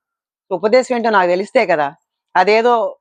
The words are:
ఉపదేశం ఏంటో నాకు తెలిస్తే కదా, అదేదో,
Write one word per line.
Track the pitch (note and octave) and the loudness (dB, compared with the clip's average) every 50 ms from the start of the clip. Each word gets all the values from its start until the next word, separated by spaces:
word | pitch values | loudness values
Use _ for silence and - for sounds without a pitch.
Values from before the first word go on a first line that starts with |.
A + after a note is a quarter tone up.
| _ _ _ _ _ _ _ _ _ _ | _ _ _ _ _ _ _ _ _ _
ఉపదేశం | G3 E3+ E3+ G#3+ G#3+ B3+ B3 - B3+ | -8 -4 -2 0 2 0 0 0 -4
ఏంటో | A#3+ A3 A#3 | -4 -2 0
నాకు | G#3+ G3 F3+ F3 | 0 0 2 0
తెలిస్తే | F3+ F3+ G3+ G#3 - - A3+ | 0 -2 -4 -2 -2 -2 0
కదా, | E3+ F3 D3+ D3 C#3 E3 - _ _ _ _ _ _ _ | 0 0 -2 -2 -4 -6 -12 _ _ _ _ _ _ _
అదేదో, | F3+ F#3 F#3+ G#3+ A3+ A3+ A#3+ A#3+ A3+ G#3 F#3+ - - | 0 2 2 2 2 2 2 0 0 -2 -4 -8 -12